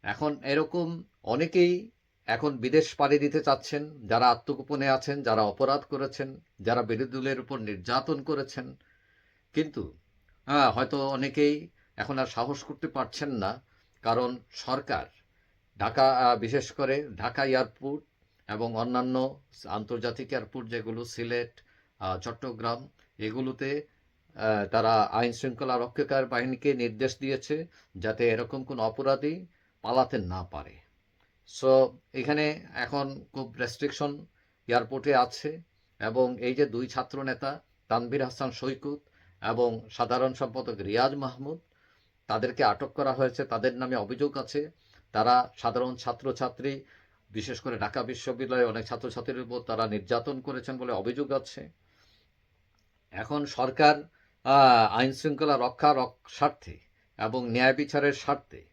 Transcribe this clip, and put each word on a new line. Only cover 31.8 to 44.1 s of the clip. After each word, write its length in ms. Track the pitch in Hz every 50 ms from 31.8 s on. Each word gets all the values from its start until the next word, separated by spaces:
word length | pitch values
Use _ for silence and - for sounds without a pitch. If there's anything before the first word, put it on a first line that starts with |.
| 131 123 - - _ _
এখানে 540 | - 131 123 139 147 151 151 151 151 - - - -
এখন 500 | - 123 120 143 143 139 135 135 - - _
খুব 220 | _ 135 131 120 113 -
রেস্ট্রিকশন 680 | 127 120 - - 147 143 143 - 147 143 143 151 165 _ _ _ _ _ _ _ _
এয়ারপোর্টে 480 | - 120 120 117 110 135 131 117 143 139
আছে 480 | 127 123 - - - - 151 156 165 170 _ _ _ _ _ _ _
এবং 420 | 104 110 113 127 127 123 127 104
এই 120 | 117 123 131
যে 120 | 127 147
দুই 200 | 123 107 117 127
ছাত্র 360 | 120 - 131 127 - - 139
নেতা 380 | 135 131 127 - - 135 143 - _ _ _ _ _ _
তানভীর 360 | 110 120 120 120 123 143 135
হাসান 260 | 127 127 - 139 131
সৈকত 500 | 120 - - 131 135 131 - 143 143 147 _ _ _ _ _ _ _ _
এবং 460 | - 107 113 113 123 120 113 110 110 -
সাধারণ 440 | - - 120 110 123 127 127 131 127
সম্পাদক 460 | 127 139 123 113 131 127 - 113 98
রিয়াজ 340 | 98 98 104 117 - - 139
মাহমুদ, 440 | 143 139 131 123 127 135 143 160 165 _ _ _ _ _ _ _ _ _ _ _ _ _
তাদেরকে 380 | - 107 110 123 123 120 - 139
আটক 280 | 110 104 - 139 135
করা 200 | - - 139 135
হয়েছে, 320 | 131 127 135 127 120 - 135
তাদের 300 | - 117 110 104 127 120
নামে 200 | 123 131 127 127
অভিযোগ 400 | 117 104 104